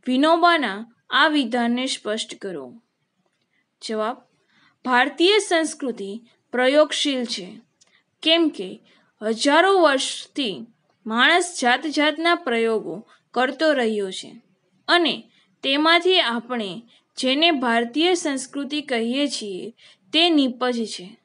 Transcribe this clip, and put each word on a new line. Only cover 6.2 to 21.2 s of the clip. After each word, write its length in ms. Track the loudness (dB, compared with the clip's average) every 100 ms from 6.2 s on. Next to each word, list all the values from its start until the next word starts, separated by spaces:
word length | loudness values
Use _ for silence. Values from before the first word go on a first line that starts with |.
| _ _ _
પ્રયોગશીલ 760 | 0 4 4 2 -4 -4 -4 -4
છે, 360 | -8 -12 -20 _ _ _ _ _ _
કેમ 260 | 2 2 2
કે 320 | -2 -12 -12 _ _ _ _
હજારો 580 | -4 0 4 4 6 6
વર્ષથી 840 | 4 4 -2 -8 -10 -6 -6 -6 -12 _ _ _ -6
માણસ 540 | 2 4 4 0 -2
જાત 260 | 0 0 0
જાતના 480 | 0 0 0 0 0
પ્રયોગો 720 | 0 -2 0 -2 -4 -12 -14 _ _
કરતો 400 | -2 -2 2 2
રહ્યો 380 | 2 0 -2 -4
છે 300 | -8 -14 -20 _ _ _ _ 0
અને 440 | 2 2 -2 -10 _ _ _
તેમાંથી 580 | -2 2 4 4 4 2
આપણે 640 | 2 -2 -4 -6 -6 -10 -16 _ _ -4
જેને 340 | -2 2 2
ભારતીય 640 | 2 0 0 0 0 0
સંસ્કૃતિ 680 | 0 -2 -6 -8 -10 -8 -8
કહીએ 460 | -4 -4 -2 -2 -2
છીએ 460 | -4 -8 -10 -12 -16 -20 _ _
તે 160 | 2 4
નીપજ 560 | 2 2 -2 -4 -2 -6
છે. 320 | -10 -16 -20